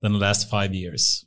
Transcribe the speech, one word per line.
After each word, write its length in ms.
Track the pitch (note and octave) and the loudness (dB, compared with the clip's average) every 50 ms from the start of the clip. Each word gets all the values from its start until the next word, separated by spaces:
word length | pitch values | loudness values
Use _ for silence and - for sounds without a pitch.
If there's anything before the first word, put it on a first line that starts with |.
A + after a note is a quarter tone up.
| - | -2
than 100 | G#2 G#2 | 0 0
the 60 | G2+ | 2
last 320 | G2+ G2+ G2+ - - - | 2 2 2 2 0 0
five 240 | - G#2 G2+ G2 F#2 | 0 0 0 0 -2
years." 500 | F#2 F2+ F2 - - - - - - - | -4 -6 -6 -2 0 0 0 0 -2 -4